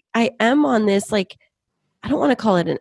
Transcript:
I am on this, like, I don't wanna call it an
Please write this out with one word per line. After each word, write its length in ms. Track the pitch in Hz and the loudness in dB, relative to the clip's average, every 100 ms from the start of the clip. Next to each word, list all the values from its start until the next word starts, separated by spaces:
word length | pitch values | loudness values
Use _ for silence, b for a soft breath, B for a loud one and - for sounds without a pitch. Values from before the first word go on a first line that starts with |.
| _ | _
I 160 | 233 233 - | -2 -2 0
am 240 | 226 277 | 0 2
on 220 | 294 240 208 | 2 2 2
this, 260 | 196 202 | 0 0
like, 240 | 214 190 - _ _ _ _ _ _ | -4 -4 -10 _ _ _ _ _ _
I 60 | - | -6
don't 100 | 294 | -2
wanna 160 | 294 247 | 0 0
call 200 | 220 180 | 2 0
it 100 | 165 | 0
an 120 | - | -4